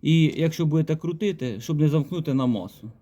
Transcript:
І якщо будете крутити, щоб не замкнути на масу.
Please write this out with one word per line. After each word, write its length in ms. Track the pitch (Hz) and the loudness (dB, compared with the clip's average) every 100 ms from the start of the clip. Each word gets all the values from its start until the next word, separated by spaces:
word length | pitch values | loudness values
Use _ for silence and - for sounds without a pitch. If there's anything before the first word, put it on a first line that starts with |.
І 320 | 147 165 151 - | 4 4 4 2
якщо 280 | 160 160 160 | -2 0 0
будете 300 | 156 156 156 | 2 0 -2
крутити, 680 | - 165 208 175 127 104 | -4 -2 -4 -2 -6 -6
щоб 180 | 123 156 | -4 2
не 100 | 151 | 2
замкнути 440 | 151 139 180 156 | 2 -2 -4 -2
на 120 | 135 127 | 0 0
масу. 460 | 110 92 - 110 - | 0 -4 -12 -18 -18